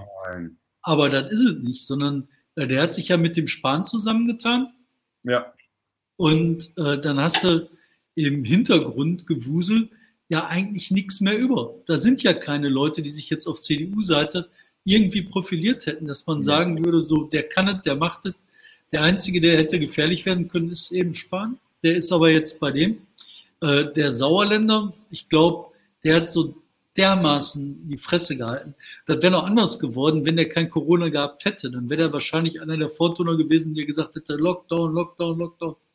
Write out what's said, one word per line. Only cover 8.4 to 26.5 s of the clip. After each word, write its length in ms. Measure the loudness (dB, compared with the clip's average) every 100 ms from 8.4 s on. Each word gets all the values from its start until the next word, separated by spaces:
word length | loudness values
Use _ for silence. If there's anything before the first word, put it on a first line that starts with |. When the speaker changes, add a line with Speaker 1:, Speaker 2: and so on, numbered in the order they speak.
Speaker 2:
Hintergrund 840 | 2 2 4 2 2 -4 -4 -4 -4
gewusel 640 | -6 -2 -4 0 0 -2 _ _ _ -4
ja 200 | -4 -2
eigentlich 440 | -4 -4 -6 -2
nichts 300 | -2 -2 -2
mehr 160 | 0 0
über. 380 | 0 0 -4 -10 -2
Da 120 | 2
sind 240 | 4 4
ja 120 | 2
keine 340 | 2 -2 -2 0
Leute, 340 | 0 0 -2
die 100 | -8
sich 180 | -10 -6
jetzt 180 | -6 -6
auf 140 | -6
C-D-U-Seite 880 | -4 -4 -2 -4 0 0 0 -4 -8 _ _ _
irgendwie 380 | 2 4 4 0
profiliert 640 | -4 -6 -4 -2 -2 -2 -6
hätten, 200 | -8 -8
dass 220 | -8 -4
man 120 | -2
Speaker 1:
Ja. 40 |
Speaker 2:
sagen 400 | 2 2 2 0
würde, 180 | 2 2
so, 220 | 2 0
der 200 | 0 -4
kann 240 | -2 0 0
es, 120 | 0
der 120 | -2 0
macht 300 | -2 -4 -12
es. 80 | -12 _ _ -20 _ -6
Der 120 | 0
Einzige, 360 | 2 2 2 4
der 180 | 6 6
hätte 220 | 4 0
gefährlich 460 | -2 0 0 0 0
werden 240 | -2 -2
können, 200 | -2 -2
ist 220 | -4 -2
eben 220 | -2 -2
Spahn. 460 | -4 -8 -6 -6 -8 _ -2
Der 120 | 0 2
ist 160 | 2
aber 180 | 4 6
jetzt 300 | 6 2 -4
bei 120 | -4
dem. 360 | 0 0 -2 _ -20 -20 -20 _ -4
Äh, 240 | 2 2 2
der 180 | 0 0
Sauerländer, 800 | 2 2 4 4 2 4 2 0 -8 -18
ich 180 | -16 0
glaub, 440 | 4 4 2 -10 _ _ _
der 120 | 2 4
hat 140 | 4
so 260 | -2 -2